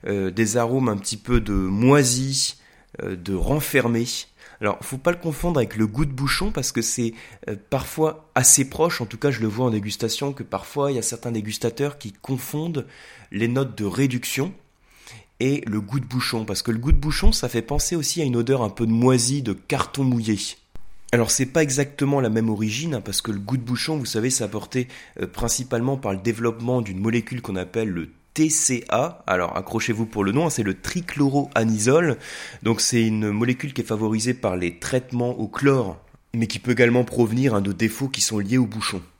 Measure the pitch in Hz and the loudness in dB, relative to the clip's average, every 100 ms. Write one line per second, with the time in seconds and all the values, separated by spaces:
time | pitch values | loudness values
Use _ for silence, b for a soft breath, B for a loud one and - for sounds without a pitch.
0 | - 101 95 95 110 120 117 131 127 101 | -2 -2 -2 0 2 2 2 2 2 0
1 | 95 107 - 123 104 98 95 98 123 143 | -4 -8 2 2 2 0 0 4 6 6
2 | 131 123 135 135 - - b b b - | 6 2 -2 -2 -4 -6 b b b -8
3 | - 95 87 95 85 147 - 143 117 117 | -6 -6 -4 -2 0 0 2 2 2 0
4 | 120 - - _ B B 107 95 - 131 | -2 -6 -10 _ B B -2 -2 -6 -2
5 | - 175 170 143 175 160 113 110 110 107 | -2 -2 -4 -2 0 2 0 0 0 2
6 | 151 131 135 - 196 214 127 - 113 - | -2 0 -2 0 0 -2 -2 -2 -2 -2
7 | 117 113 B B - 101 - 135 123 - | -2 -4 B B -10 -10 -4 -4 -4 -2
8 | 156 - - - 131 - 135 - 165 - | -2 -2 -4 2 6 6 4 2 0 0
9 | 113 110 143 117 110 104 127 110 104 - | -6 -2 -2 0 -2 0 0 0 -2 -4
10 | 113 - 143 135 117 98 - 151 - 131 | -4 -2 -4 -6 -6 -6 -6 -2 0 0
11 | - 120 120 113 104 107 120 117 143 143 | -4 -6 -4 -4 -4 -4 -4 -2 -4 -4
12 | 110 - - 131 - 151 165 147 - B | -14 -14 -6 -6 -4 -6 -4 -4 -8 B
13 | B B B 101 117 123 135 101 104 92 | B B B -2 0 0 -2 -2 -4 2
14 | 139 120 - - 156 - _ _ B B | 0 0 -4 -4 -4 -6 _ _ B B
15 | B 113 B _ 127 143 117 107 101 135 | B -20 B _ -2 -2 -2 -4 -2 -4
16 | - 123 - 117 110 98 - 113 123 143 | -2 -4 -2 -2 -2 -4 -2 -2 6 6
17 | 147 143 196 - 127 117 113 147 - 170 | 6 6 6 6 0 -2 0 -2 0 0
18 | 143 170 147 120 117 135 110 98 113 113 | -2 0 2 2 2 2 0 0 2 4
19 | 123 127 117 143 127 95 - 143 - - | 6 4 2 -2 -2 -6 -4 -4 -4 0
20 | 135 120 110 104 - - _ - - - | 0 2 0 -2 -2 -12 _ -12 -12 -12
21 | - 120 113 - 131 170 156 135 139 - | 0 2 2 0 0 2 2 2 -2 0
22 | 139 143 123 110 113 104 110 107 165 131 | 0 2 2 2 0 0 -2 -2 -4 -6
23 | 101 98 117 101 98 131 117 123 - 156 | -4 -6 -4 -6 -2 -4 -2 -4 -2 -4
24 | 117 113 120 127 107 104 - 127 123 B | -2 -2 0 0 -2 -6 -6 -4 -4 B
25 | B - 92 - 120 - 127 117 127 135 | B -8 -8 -4 -2 -2 -2 -2 0 -2
26 | 113 95 101 110 117 113 117 127 104 92 | -2 -2 -2 0 -2 -2 0 0 0 -2
27 | 107 117 110 127 - 95 92 113 113 85 | 0 0 -2 -8 -6 -6 -4 -2 -2 -4
28 | 76 - _ - 156 151 - 123 - 113 | -6 -12 _ 0 2 2 0 0 0 0
29 | 156 170 - 92 87 - 98 113 110 110 | 0 -4 -2 0 0 -2 -4 -4 -2 -2
30 | 113 110 98 117 165 135 104 95 - 180 | -2 0 2 2 2 0 -2 -2 -4 -6
31 | 170 147 139 139 139 - 113 110 107 147 | -6 0 2 2 0 0 2 2 4 4
32 | 175 120 B B B B 104 113 - 120 | 4 -2 B B B B 0 0 2 2
33 | 113 110 107 104 120 127 147 131 113 107 | 2 2 0 0 0 0 -4 -6 -4 0
34 | 110 110 117 123 107 90 87 85 - 127 | 0 0 -2 0 -2 0 -2 -4 -4 -4
35 | 127 123 120 123 107 - 139 135 104 78 | -2 -2 -2 -2 -6 2 2 4 0 -6
36 | - - _ 117 113 101 120 120 120 120 | -16 -20 _ -4 -2 -4 -2 6 6 6
37 | 117 - 113 117 135 107 98 98 110 110 | 2 2 2 4 2 2 0 0 0 0
38 | 135 135 - 110 98 127 117 110 - 98 | -6 -2 -2 -2 2 2 2 0 -6 -6
39 | - _ | -10 _